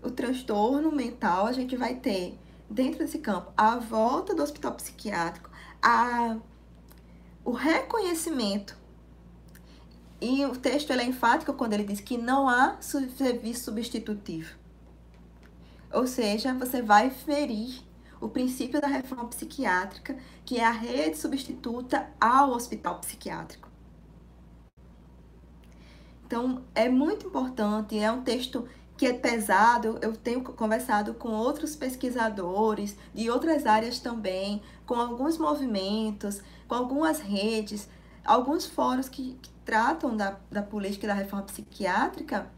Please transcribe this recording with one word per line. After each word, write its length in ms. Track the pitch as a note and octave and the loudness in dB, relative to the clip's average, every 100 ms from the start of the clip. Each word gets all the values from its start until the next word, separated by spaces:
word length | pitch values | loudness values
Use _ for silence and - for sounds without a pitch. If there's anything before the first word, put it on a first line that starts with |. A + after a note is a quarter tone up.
o 80 | - | -8
transtorno 800 | B3+ B3 B3+ - G#3 G#3+ C#4 D#4+ | -4 -2 -2 -2 2 4 4 2
mental, 540 | D4+ A#3 A#3 G#3+ F3 G#3+ | 0 -2 -2 0 2 2
a 60 | |
gente 240 | B3+ B3+ B3 | 0 -4 -2
vai 200 | B3 B3+ | -2 -2
ter, 440 | - G3 F3+ - - - - | -2 -2 -4 -8 -20 -20 -10
dentro 320 | G#3+ C4 D#4+ | 0 0 0
desse 200 | D4 - | -4 -4
campo, 320 | C4 F#3 - - | -2 -4 -2 4
a 200 | G#3+ B3 | 4 4
volta 580 | A3 A3 A3 C#4+ F#4+ | -2 2 2 2 0
do 80 | E4+ | 0
hospital 320 | D4 D4 - | 0 -2 -8
psiquiátrico, 800 | - - - G#3+ F3+ E3+ E3+ - - - - | -8 -12 -10 -6 -2 -2 -4 -16 -20 -20 2
a, 580 | A3 A#3 A#3+ A#3+ A#3 A3+ - - - - - - - - - - - | 6 6 4 2 0 -2 -8 -20 -20 -20 -20 -20 -20 -20 -20 -10 -4
o 60 | |
reconhecimento. 1200 | A#3 C4 F4 C5 A#4 F#4+ E4 - C#4+ G#3 G3+ G3+ - - - - - - - - - - - - - - - | 0 2 2 0 -2 0 -2 -2 0 0 -2 -4 -16 -20 -20 -20 -20 -20 -20 -20 -20 -20 -20 -20 -20 -20 -8
E 240 | A3 C4 C#4 | 0 2 2
o 100 | B3 | 0
texto, 340 | C4+ A#3+ G3 | 0 0 0
ele 140 | B3+ | 0
é 20 | A#3+ | 0
enfático 480 | B3+ A#3 D#4+ - | 2 4 4 2
quando 200 | C#4 A#3 | -4 -2
ele 100 | G#3 | 0
diz 180 | G3+ G3+ | -2 -6
que 160 | - A#3+ | -4 -4
não 320 | A#3 C4+ C4+ | 0 2 4
há 280 | B3 C#4+ - | 6 4 2
su-, 280 | - D4 B3+ | -4 -4 -4
serviço 540 | - C4 B3 A3 A#3 - | -2 0 0 -4 -6 -6
substitutivo. 880 | A3 A3+ A3+ G#3+ G#3 - E3 D#3+ - - - - - - - - - - - - - - | -6 -4 -6 -6 -8 -6 -8 -10 -16 -20 -20 -20 -20 -20 -20 -20 -20 -20 -20 -20 -20 -4
Ou 140 | - B3+ | 0 0
seja, 460 | - G#3+ G#3+ C4+ B3+ | 0 0 0 0 -2
você 260 | B3+ C4 | -2 -2
vai 300 | A3 G#3 B3+ | 6 8 8
ferir 760 | - - C#4+ D4 G#3+ A#3+ B3+ - - - - | -2 -2 0 0 -4 -6 -10 -16 -20 -20 -10
o 80 | A3 | -6
princípio 540 | B3+ B3+ B3+ B3+ D4 | -2 -2 -2 -2 0
da 60 | C#4+ | 0
reforma 380 | C4+ C4 B3+ A#3 | -2 -4 -8 -8
psiquiátrica, 920 | - - - A#3+ F3+ G3 - - C4+ - - | -10 -12 -4 0 0 0 -8 -10 -10 -10 -20
que 140 | - A#3+ | -6 2
é 80 | A3+ | 2
a 60 | |
rede 460 | A3+ A#3 B3+ D#4 D#4 | 2 -2 0 0 -2
substituta 920 | - C4+ - - - A#3 B3+ C#4+ - - | -4 -4 -6 -8 -6 -6 -2 -2 -2 2
ao 300 | A3 B3+ C#4+ | 4 6 6
hospital 500 | B3+ B3 G#3+ - F3 | 4 -4 -6 -6 -6
psiquiátrico. 720 | - - F#3+ E3 E3 - - - - - - - - - - - - - - - - - - - - - - - - - - - - | -10 -12 -10 -10 -10 -16 -20 -20 -20 -20 -20 -20 -20 -20 -20 -20 -20 -20 -20 -20 -20 -20 -20 -20 -20 -20 -20 -20 -20 -20 -20 -20 -6
Então, 380 | A#3 B3+ B3+ - - | -2 0 -2 -4 2
é 140 | A#3+ | 4
muito 380 | B3+ D4+ G#4+ F#4+ | 6 4 0 -4
importante, 680 | C4+ B3+ B3+ G#3 G#3+ G#3 G#3+ | -4 -4 0 0 0 -2 0
é 140 | G#3+ | 0
um 100 | B3 | 0
texto 460 | - A#3+ B3+ B3+ A3+ - - - | 0 -2 -2 -6 -8 -14 -20 0
que 80 | C4 | 0
é 80 | |
pesado. 840 | B3 C4 A#3 G#3 F#3+ A3 B3 A3 A3+ | 2 0 0 4 8 8 6 2 -2
Eu 160 | A3 A3 | -4 -4
tenho 260 | - A#3+ | -2 -4
conversado 680 | B3+ - A3 A3+ B3+ G#3 G#3 | -4 -4 0 0 2 0 0
com 160 | A3+ A#3+ | -6 -4
outros 460 | A3 A#3 D4 D4 - | 0 0 0 -4 -4
pesquisadores 1200 | B3+ B3+ B3+ B3 A3+ G3+ F3 F#3+ A3 G#3 G3+ - - | -6 -4 -4 0 -2 -2 -4 2 2 2 -4 -8 -14
de 160 | - A3+ | -4 0
outras 360 | A#3+ D#4+ D#4 A3 | 0 2 2 6
áreas 340 | G#3+ A3+ A#3+ | 4 4 -4
também, 600 | B3+ A#3 G3+ F#3 G3 G#3 - - - | -6 -4 -2 -2 -2 -4 -6 -20 -4
com 100 | A#3+ | -2
alguns 420 | A#3+ A#3 C#4 D#4+ | 0 0 -2 0
movimentos, 1040 | D#4 D4 C4 G3+ F#3+ G#3+ A3 G#3 G#3 G3+ - - - | 0 0 0 -2 -2 -2 -2 -4 -6 -8 -12 -20 -6
com 80 | A#3+ | -2
algumas 440 | B3 C4+ D#4+ D#4 | 0 0 2 0
redes, 680 | G3+ G3+ G#3 A3 G#3 G#3 - - - - - | -2 -2 0 0 -4 -8 -12 -20 -20 -14 4
alguns 400 | A#3+ B3+ E4 - | 4 4 -2 -2
fóruns 420 | - B3+ B3+ C4 | 0 0 2 -2
que, 300 | - C4 - | -6 -10 -10
que 80 | - - | -18 -16
tratam 540 | - A3 A#3 D#4+ C#4+ A3 | 0 2 4 2 0 0
da, 200 | G3 G3 - | -2 -4 -6
da 100 | G#3 | -6
política 440 | G3+ G#3+ G3 G3+ G#3+ | -4 -4 -4 -4 -2
e 20 | |
da 60 | |
reforma 320 | G3+ G3 G3+ G3 | -2 -2 -6 -8
psiquiátrica 1040 | - - - F3+ F#3+ C#4 E4 - G#3+ F3+ | -12 -14 -4 0 2 0 -2 -4 -4 -4